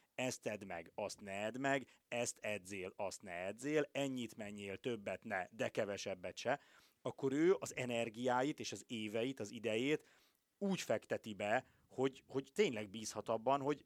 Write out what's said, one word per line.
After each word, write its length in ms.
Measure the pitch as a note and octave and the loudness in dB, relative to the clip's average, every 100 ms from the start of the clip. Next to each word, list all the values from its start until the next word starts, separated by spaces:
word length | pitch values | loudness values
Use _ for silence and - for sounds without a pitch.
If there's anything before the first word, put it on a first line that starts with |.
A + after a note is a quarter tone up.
| _ - | _ -2
ezt 320 | B2+ - A#2+ | -2 -2 -4
edd 180 | G#2+ G2 | -4 -6
meg, 260 | F2 E2 - | -8 -8 -4
azt 260 | G2 - | -4 -6
ne 100 | G2+ | -6
edd 280 | G2 A2 B2+ | -4 -2 0
meg, 280 | C#3 C#3 B2 - - | 2 2 -2 -18 -6
ezt 300 | B2 A#2+ - | -2 -2 -2
edzél, 540 | G#2+ G2+ F2+ G2+ F2+ - | -4 -4 -4 -6 -6 -4
azt 260 | F#2+ - | -6 -6
ne 100 | G2 | -8
edzél, 580 | F2 F#2+ A2 C#3 D3+ C#3 | -6 -6 -4 0 2 2
ennyit 440 | C3+ C#3 B2+ A#2 - | -2 -2 -2 -6 -8
menjél, 420 | G#2 G#2 G2+ F#2+ | -10 -6 -6 -4
többet 460 | C3 A2+ G2+ F#2 | -2 -2 -4 -6
ne, 240 | A2+ G2 F2+ | -2 -4 -4
de 180 | A2+ A#2+ | -2 -2
kevesebbet 680 | - G2+ G2 G#2 F#2 F#2 - | 0 0 0 -4 -4 -6 -4
se, 220 | A#2 C#3+ - - - _ | 0 0 -4 -20 -20 _
akkor 320 | B2+ - C3+ | -8 -2 0
ő 220 | C#3+ E3+ F#3+ | 4 6 4
az 160 | - - | 2 -2
energiáit 840 | B2 A#2 A#2 A2 B2 B2 C#3 D3 | 0 2 0 0 2 4 4 0
és 120 | A2 | -6
az 120 | G#2 - | -8 -6
éveit, 520 | A#2 G#2+ A2+ C3 C3 | -4 -2 0 0 -2
az 120 | G#2 | -6
idejét 540 | A#2 A2 A2 C3+ D3+ - - _ _ _ - | -4 0 2 4 2 -2 -20 _ _ _ -4
úgy 240 | G3 F3+ | 0 0
fekteti 520 | - A2 - A2 A2+ | 2 0 0 -4 -4
be, 320 | G2 G#2 B2 - _ _ | -2 4 4 2 _ _
hogy, 340 | - C3+ C3+ - | 2 2 0 -6
hogy 240 | C#3 C3+ | -4 -2
tényleg 360 | - G3+ A2 G#2+ | 2 2 2 -4
bízhat 400 | A2 G#2+ A2 G#2 | -6 -6 -4 0
abban, 320 | A2+ A#2 C#3 | 2 4 4
hogy 240 | C3+ D3 | 2 -2